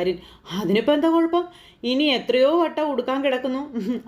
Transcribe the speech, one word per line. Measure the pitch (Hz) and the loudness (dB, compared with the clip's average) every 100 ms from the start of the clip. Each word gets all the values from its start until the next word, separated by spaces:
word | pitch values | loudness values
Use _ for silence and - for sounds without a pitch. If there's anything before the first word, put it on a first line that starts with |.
ആര്യൻ. | 175 180 - - - 180 | -2 -4 -8 -20 -10 -6
"അതിനിപ്പോൾ | 180 202 226 294 | 0 2 2 2
എന്താ | 330 | 2
കുഴപ്പം? | 330 330 339 349 - - - | 2 2 0 -2 -8 -20 -10
ഇനി | 240 254 302 240 | -4 0 2 0
എത്രയോ | - 247 269 339 | 0 2 4 4
വട്ടം | 320 311 302 | 0 0 -2
ഉടുക്കാൻ | 262 247 269 | -2 -2 -2
കിടക്കുന്നു. | 277 254 262 262 294 233 196 240 | 0 -2 -2 -6 -6 -6 -4 -6